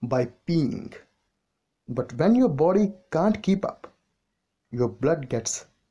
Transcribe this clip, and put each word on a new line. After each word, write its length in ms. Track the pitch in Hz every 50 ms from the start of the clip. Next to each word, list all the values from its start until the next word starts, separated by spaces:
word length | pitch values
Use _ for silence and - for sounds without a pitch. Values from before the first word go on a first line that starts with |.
by 260 | - 120 131 127 123 120 - _ _
peeing. 460 | - 170 165 143 117 117 - - - - - - _ _ _ _ _ _ _ _ _ _ _ _ _ _ _ _
But 240 | - 123 123 127 - 123
when 220 | 120 156 202 233
your 140 | 247 262 220
body 420 | 147 135 156 175 190 208 208 196 202 - _ _
can't 300 | - 160 175 220 208 -
keep 220 | - 185 196 196 -
up, 300 | - - - - - _ _ _ _ _ _ _ _ _ _ _ _ _ _ _ _
your 180 | - 120 123 113
blood 400 | 104 - 131 147 165 160 135 -
gets 380 | 127 117 113 - - - - _ _ _ _ _